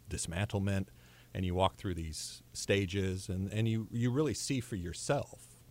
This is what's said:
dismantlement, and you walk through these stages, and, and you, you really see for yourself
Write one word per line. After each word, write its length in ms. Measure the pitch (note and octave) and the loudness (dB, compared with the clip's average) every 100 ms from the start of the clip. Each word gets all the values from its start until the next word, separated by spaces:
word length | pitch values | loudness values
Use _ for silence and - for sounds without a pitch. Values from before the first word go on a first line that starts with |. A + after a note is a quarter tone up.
| - | -8
dismantlement, 800 | - - E2+ G#2+ G2+ G2 G2 - - - - - | -6 -2 -2 0 2 2 2 -2 -8 -20 -20 -8
and 100 | G2 | -2
you 120 | F#2 F2+ | 2 4
walk 220 | F#2+ - | 4 4
through 180 | G2+ E2+ | -4 -2
these 480 | E2 - - - - | -4 -6 -8 -12 -14
stages, 720 | - - G2+ F#2+ G2 F#2+ F#2 - | -4 2 4 4 0 0 -2 -2
and, 240 | F#2 G2 | -4 -2
and 160 | G#2 A2+ | 0 2
you, 200 | A2 A2 | 0 -2
you 220 | A#2+ A#2+ | 0 2
really 240 | C3 D3+ G2+ | 2 2 0
see 240 | - C3+ | -2 -2
for 160 | - G2 | -2 -4
yourself 840 | E2+ - - C#3 - - - - - | -4 -4 0 0 -2 -12 -20 -20 -18